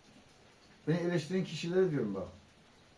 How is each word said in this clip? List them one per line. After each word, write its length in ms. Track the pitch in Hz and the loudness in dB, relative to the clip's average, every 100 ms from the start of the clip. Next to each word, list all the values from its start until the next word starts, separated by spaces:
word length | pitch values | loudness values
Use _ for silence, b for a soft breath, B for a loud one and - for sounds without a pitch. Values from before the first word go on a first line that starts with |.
| - - - - - - - - - | -20 -20 -20 -20 -20 -20 -20 -10 0
beni 80 | 170 | 0
eleştiren 480 | 175 170 - 190 | 2 0 0 -2
kişilere 460 | - 160 170 185 180 | -2 -4 0 2 4
diyorum 240 | 139 107 | 2 -2
bak. 140 | 95 87 - - - - - - | -4 -8 -12 -20 -20 -20 -20 -20